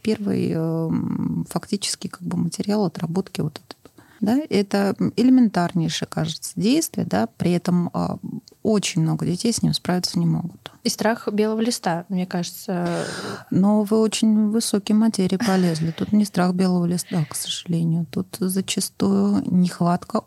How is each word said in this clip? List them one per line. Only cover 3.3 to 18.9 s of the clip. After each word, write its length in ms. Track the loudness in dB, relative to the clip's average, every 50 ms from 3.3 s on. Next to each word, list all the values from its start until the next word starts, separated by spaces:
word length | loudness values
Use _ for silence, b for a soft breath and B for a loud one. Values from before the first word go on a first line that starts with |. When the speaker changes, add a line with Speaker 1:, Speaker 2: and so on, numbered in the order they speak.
| -6 -6
Speaker 1:
вот 120 | -6 -6 -6 -10 -16
этот. 100 | -20 -20 _ -20 -20 _ B B B B B
Да, 160 | -2 0 0 0 0 0
это 460 | 0 0 0 2 0 0 0 0 0 0 -2 -2 2
элементарнейшее, 920 | 2 4 6 6 6 6 6 4 2 0 2 0 0 0 0 -2 -4 -8 -6
кажется, 420 | -4 -4 -4 -4 -4 -8 -10 -10 -4
действие, 500 | 0 2 2 2 2 0 -2 -2 -4 -2
да, 220 | 0 0 0 0 -2 _ -2
при 140 | 0 0
этом, 400 | 0 0 2 2 2 2 2 0 -2
а, 240 | -2 -2 -2 -4 -6 -8 -10 -10 -12 -14 -16 -14 _ 0
очень 400 | 0 2 2 0 0 0 0 0
много 240 | 0 0 0 -2 -2
детей 260 | -2 -2 0 -2 0
с 80 | 0
ним 120 | 0 0 0
справиться 440 | 0 -2 -2 0 0 0 -2 -2 0
не 80 | 2
могут. 460 | 2 0 0 -2 -6 -10 -14 -18 -20 -14 -8 -6
Speaker 2:
И 60 | -4
страх 380 | -2 0 0 0 0 -2 -2 -2
белого 280 | 0 0 0 0 0 0
листа, 440 | 0 0 -2 -2 -2 -2 -2 -2 -4 -4
мне 160 | -2 -2 -2
кажется. 800 | -2 -2 -4 -4 -6 -8 -10 -8 -4 -4 -2 -2 -2 -2 -4 -4 B B B B B -10 B B B
Speaker 1:
Но 320 | 2 4 4 4 4 4 2
вы 160 | 2 4 4
очень 480 | 4 2 2 2 2 4 4 4 4 2
в 40 | 2
высокие 420 | 0 0 0 0 0 0 2 2
материи 420 | 4 4 4 2 2 0 0 0 0
полезли. 540 | 0 2 2 2 2 2 2 0 -2 -4
Тут 220 | -4 -4 -2 0 2
не 120 | 2 2
страх 280 | 2 2 0 2 2 2
белого 300 | 2 2 2 2 2 2
листа, 400 | 0 0 -2 -4 -4 -2 -2 -2 -2
к 60 | -4
сожалению. 720 | -8 -8 -8 -8 -8 -6 -4 -2 0 0 0 0 0 -2 -4
Тут 280 | -4 -6 -6 -6 -6 -4
зачастую 1040 | -4 -2 -2 -2 -2 -2 -2 -4 -4 -6